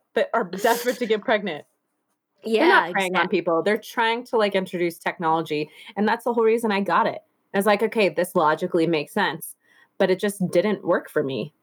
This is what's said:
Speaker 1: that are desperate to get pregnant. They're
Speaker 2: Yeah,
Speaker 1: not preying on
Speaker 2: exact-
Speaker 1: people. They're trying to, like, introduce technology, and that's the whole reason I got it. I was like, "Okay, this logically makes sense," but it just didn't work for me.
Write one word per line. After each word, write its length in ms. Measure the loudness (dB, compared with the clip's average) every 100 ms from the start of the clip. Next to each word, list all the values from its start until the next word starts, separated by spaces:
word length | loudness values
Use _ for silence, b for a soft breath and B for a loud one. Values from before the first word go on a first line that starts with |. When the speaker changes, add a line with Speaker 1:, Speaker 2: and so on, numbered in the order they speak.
| _
Speaker 1:
that 140 | -2 0
are 100 | 0
desperate 540 | -2 0 0 0 -2 -4
to 80 | -2
get 160 | -2
pregnant. 420 | 0 -2 -2 -8 -12 _ _ _ _ _ _ _
They're 80 | -2 2
Speaker 2:
Yeah, 120 | 6
Speaker 1:
not 240 | 4 2
preying 220 | -2 0
on 80 | 0
Speaker 2:
exact- 80 | 0
Speaker 1:
people. 320 | 0 0 0
They're 160 | 2 -2
trying 460 | -4 -2 -2 -2
to, 120 | -2 0
like, 180 | 2
introduce 440 | 0 -4 -4 -4 -2
technology, 720 | -8 -4 0 0 0 -4 -6 B B -2
and 100 | -2
that's 180 | 0
the 100 | -2
whole 100 | 2
reason 260 | 2 2 0
I 120 | -2
got 240 | 0 2 0
it. 160 | -4 _ _ _
I 40 | 0
was 60 |
like, 180 | 2 2
"Okay, 280 | 0 2 0
this 260 | 0 -2 2
logically 500 | 2 2 0 0 0
makes 280 | 0 -2
sense," 420 | -2 -2 -2 -12 -20 b b b -2
but 140 | 0
it 80 | 2
just 280 | -2 -2 0
didn't 340 | 2 0 -2
work 240 | 0 -2 -2
for 140 | -4
me. 320 | -2 -4 -8 _